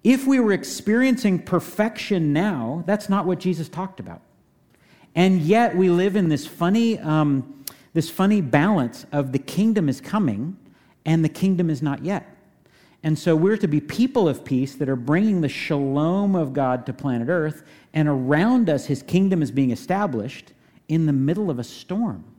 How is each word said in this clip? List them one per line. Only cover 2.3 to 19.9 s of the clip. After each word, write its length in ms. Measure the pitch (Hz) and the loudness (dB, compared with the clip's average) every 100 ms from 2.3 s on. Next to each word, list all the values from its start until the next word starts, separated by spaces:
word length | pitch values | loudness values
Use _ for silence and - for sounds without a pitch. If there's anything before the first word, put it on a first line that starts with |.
now, 520 | 143 208 151 113 156 170 | 2 0 -2 -4 -6 -2
that's 220 | 208 202 | -2 0
not 180 | 196 175 | -2 0
what 140 | 180 | -2
Jesus 280 | 185 165 160 | -2 -2 -6
talked 300 | - 190 - | -8 -10 -10
about. 240 | 90 85 _ _ _ _ _ _ _ _ _ - | -16 -16 _ _ _ _ _ _ _ _ _ 2
And 260 | 185 185 | 4 4
yet 340 | 151 220 233 175 | 4 4 4 4
we 140 | 185 | 4
live 240 | 175 196 | 4 2
in 140 | 196 175 | 2 0
this 180 | 147 - | 0 -4
funny, 540 | - 175 214 233 220 | -2 0 2 2 0
um, 640 | 156 156 151 139 123 - - - _ | 0 2 2 0 -2 -14 -18 -20 _
this 140 | 165 160 | -4 -4
funny 320 | - 190 208 | 0 2 2
balance 640 | 147 143 175 202 120 - - | 2 2 2 2 -2 -6 -6
of 220 | 147 135 | -4 -2
the 80 | 135 | -4
kingdom 480 | - - 220 214 151 | -4 0 0 2 0
is 120 | 127 | -2
coming 560 | - 208 170 101 143 190 - _ _ _ | -4 -2 0 -2 -6 -10 -20 _ _ _
and 200 | - 165 | 0 2
the 40 | 156 | 2
kingdom 400 | 151 190 180 175 | 0 0 2 0
is 140 | 143 | 0
not 220 | 147 139 | -4 -4
yet. 280 | 143 196 - - _ _ _ _ _ _ | -4 -6 -8 -20 _ _ _ _ _ _
And 160 | 156 156 | -4 0
so 160 | - | 2
we're 220 | 160 185 214 | 4 4 2
to 120 | 190 | 0
be 120 | 147 | 0
people 480 | 139 - 254 262 175 | -2 -2 0 2 0
of 160 | 131 | 0
peace 320 | - 127 139 - | -2 -2 -2 -4
that 120 | 135 | -4
are 80 | 131 | -4
bringing 440 | 120 160 220 190 | 0 2 2 0
the 80 | 147 | -2
shalom 880 | - - 147 139 139 160 190 202 190 | -4 -4 -2 -2 0 0 0 0 0
of 160 | 147 | 0
God 340 | 135 131 127 120 | 0 0 -2 -4
to 60 | |
planet 360 | 123 139 120 117 | -6 -4 -2 0
Earth, 360 | 175 156 151 - - _ | 0 -2 -6 -18 -20 _
and 160 | 156 151 | 0 2
around 600 | 139 127 147 208 254 202 | 2 2 2 4 2 2
us 160 | 143 - | 0 -2
his 160 | 139 | -6
kingdom 400 | - 180 196 185 | 0 2 2 2
is 80 | 143 | 0
being 220 | 127 131 | 0 0
established 800 | 117 - | -2 -4